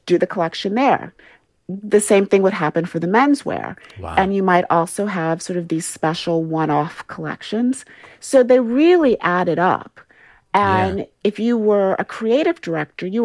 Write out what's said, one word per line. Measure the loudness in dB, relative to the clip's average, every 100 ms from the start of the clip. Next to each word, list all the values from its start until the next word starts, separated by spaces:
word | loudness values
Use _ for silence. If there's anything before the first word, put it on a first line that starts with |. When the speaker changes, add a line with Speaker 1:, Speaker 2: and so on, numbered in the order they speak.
| -2
Speaker 1:
do | 0
the | 0
collection | -2 -4 -4 -4
there. | 0 2 0 -2 -18 -20 _ _ _ -14
The | -12 0 2
same | 4 4 4
thing | 4
would | 2 0
happen | -2 -2 -4
for | -4
the | 0 2
menswear. | 4 2 -2 -6 -8 -12 -20 -14
Speaker 2:
Wow. | -4 -2
Speaker 1:
And | 0
you | 0
might | 2 2 2
also | 0 0 -4
have | -4 -2 -2 -4
sort | -4 -6
of | -4
these | -4
special | -6 -4 -4 -4 -2 -2
one-off | -2 -2 0 0 -2 -6 -16
collections. | -12 -10 -12 -6 -2 -2 -2 -8 -20 -20 -20
So | 0 2
they | 6 4
really | 2 2 4 6 4 2
added | 0 0 0 0
up. | 0 0 -4 -20 -20 _ -20 _ _
Speaker 2:
Yeah. | 0 2 2 0
Speaker 1:
And | -4 -8 _
if | -4 -2
you | 0 0
were | 2 2 2 0
a | -4 -6
creative | 0 0 0 -2
director, | -4 -6 -6 -8 -6
you | 0